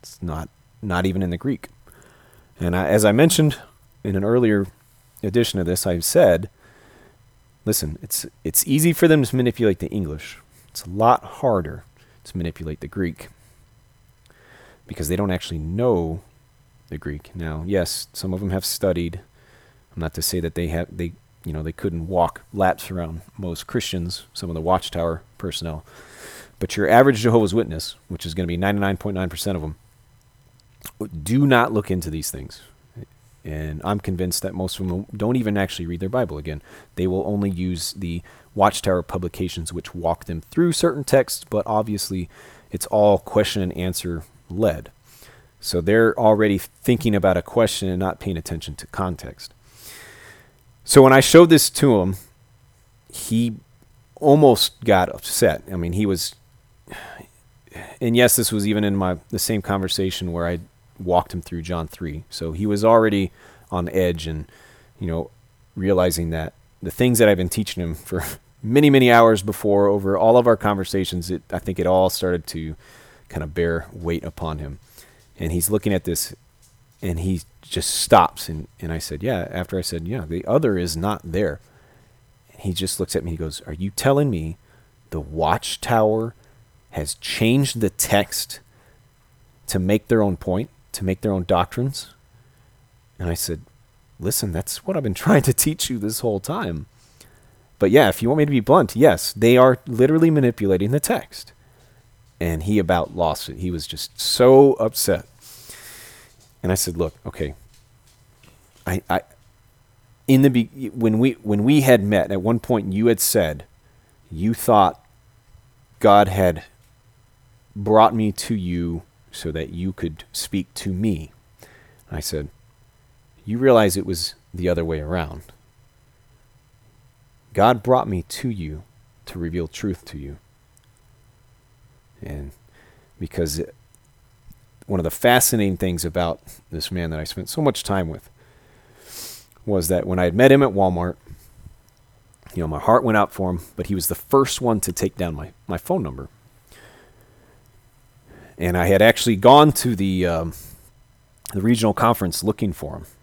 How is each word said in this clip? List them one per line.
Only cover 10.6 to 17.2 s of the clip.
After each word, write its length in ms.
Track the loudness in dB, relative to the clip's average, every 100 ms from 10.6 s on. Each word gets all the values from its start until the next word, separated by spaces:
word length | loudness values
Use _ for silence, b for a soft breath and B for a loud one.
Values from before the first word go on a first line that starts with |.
| _
It's 140 | -18
a 60 | -12
lot 340 | 0 2 2
harder 600 | -2 -4 0 0 -2 -12 -20 _ b b
to 120 | -12 -8
manipulate 440 | -8 -8 -12 -12
the 60 | -12
Greek 420 | -6 -6 -6 -20 _ _ _ _ _ _ _ _ _ _ b b b b b -18
because 200 | -8 -4
they 80 |
don't 160 | -2 -2
actually 280 | -4 -6 -8
know 640 | -6 -2 0 0 -2 -8 _ _ _ _ _ _ _
the 80 | -12
Greek. 340 | -10 -12